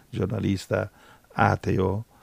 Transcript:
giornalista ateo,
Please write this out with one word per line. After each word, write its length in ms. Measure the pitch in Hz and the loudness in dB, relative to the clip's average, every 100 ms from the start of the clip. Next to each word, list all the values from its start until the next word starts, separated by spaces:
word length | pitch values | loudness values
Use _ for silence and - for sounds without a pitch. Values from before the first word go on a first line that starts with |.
| _ | _
giornalista 800 | - 95 101 98 98 - 101 104 - - - _ | -6 -4 -2 -2 -2 -2 -4 -4 -10 -20 -20 _
ateo, 720 | - 104 98 - 95 95 95 117 _ | 2 2 2 0 0 0 -2 -8 _